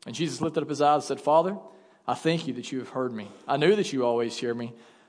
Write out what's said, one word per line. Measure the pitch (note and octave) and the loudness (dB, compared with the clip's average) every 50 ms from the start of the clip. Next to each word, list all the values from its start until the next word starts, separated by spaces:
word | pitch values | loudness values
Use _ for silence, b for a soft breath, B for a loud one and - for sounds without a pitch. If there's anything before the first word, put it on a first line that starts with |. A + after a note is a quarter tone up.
| - | -14
And | B2 A#2 | -12 -6
Jesus | C3 E3+ D#3 B2+ B2 D#3+ | -4 -4 -4 -2 -2 -4
lifted | D#3+ D3+ D#3+ D3 | -2 -2 -2 -4
up | C#3 | -2
his | D3 C3+ D3 | 0 2 4
eyes | D3 D3+ | 4 4
and | D3 - | 4 2
said, | - C#3 - - | -2 -6 -2 0
"Father, | - D3+ D#3+ E3+ F#3+ G3+ F#3+ - B B B B B B B B | 2 4 4 4 2 -2 -6 -10 B B B B B B B B
I | - A#2+ | -6 -6
thank | - - D#3+ E3+ E3 E3 | -2 0 0 0 0 -2
you | C3+ B2 | -4 -6
that | B2 A#2 - | -8 -8 -8
you | C3+ C3 | -8 -8
have | A#2+ - | -8 -6
heard | - C3 C3 B2 A#2 | -6 -4 -4 -4 -4
me. | A2+ G#2 G2+ - - - - | -6 -10 -12 -14 -12 -4 -2
I | C3+ | 0
knew | C#3 C#3+ F3 G#3+ | 4 6 6 6
that | G#3 F#3 - C#3 | 6 4 0 0
you | C3 B2 | 2 2
always | A#2+ A#2 A#2 A#2+ A2+ A2 | 2 2 2 0 -2 -4
hear | - C3 A#2+ A#2 | -4 -4 -4 -2
me, | A#2+ A#2 A2+ B B B B B B B | -4 -6 -8 B B B B B B B